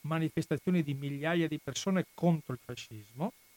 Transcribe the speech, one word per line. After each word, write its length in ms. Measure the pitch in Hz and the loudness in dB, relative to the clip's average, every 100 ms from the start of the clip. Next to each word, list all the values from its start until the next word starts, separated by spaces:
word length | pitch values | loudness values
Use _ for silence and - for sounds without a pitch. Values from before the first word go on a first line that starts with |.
manifestazione 800 | 147 160 160 - 160 151 - 180 | -4 -2 0 -2 -2 -2 2 2
di 120 | 147 | 2
migliaia 520 | 135 143 139 151 170 160 | -2 -4 -4 0 2 2
di 120 | 151 | -2
persone 480 | - 127 - 185 - | -6 -4 0 0 0
contro 400 | - 170 160 - | 2 4 4 0
il 40 | 123 | -8
fascismo, 680 | - 120 - 107 104 120 196 - _ | -8 -12 -12 -16 -14 -6 -6 -8 _